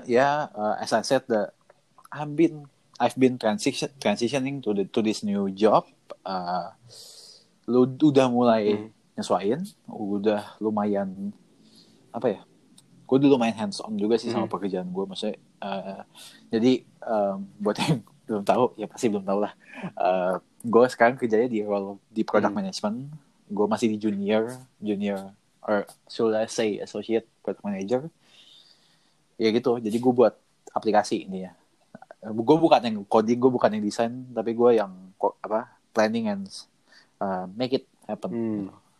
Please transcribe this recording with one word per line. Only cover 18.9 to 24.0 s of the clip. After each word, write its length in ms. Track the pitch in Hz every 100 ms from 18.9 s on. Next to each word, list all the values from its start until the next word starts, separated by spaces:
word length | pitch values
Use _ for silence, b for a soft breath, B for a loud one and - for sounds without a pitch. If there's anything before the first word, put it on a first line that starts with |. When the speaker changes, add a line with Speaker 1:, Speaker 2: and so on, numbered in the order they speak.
| - 120
Speaker 1:
belum 140 | 104 95
tahu 120 | 98
lah. 120 | 104 - B B 202 -
Uh, 400 | 92 92 90 90 - _
gue 240 | 120 113 123
sekarang 320 | - 117 131
kerjanya 320 | 123 110 127
di 80 | 110
role, 400 | 104 101 98 101 _
di 160 | 110
product 300 | 104 107 101 101
Speaker 2:
Hmm. 40 |
Speaker 1:
management. 360 | 95 - 107 117 139 151 _ _ _
Gue 160 | 101 104
masih 240 | 110 117
di 60 |
junior, 480 | 107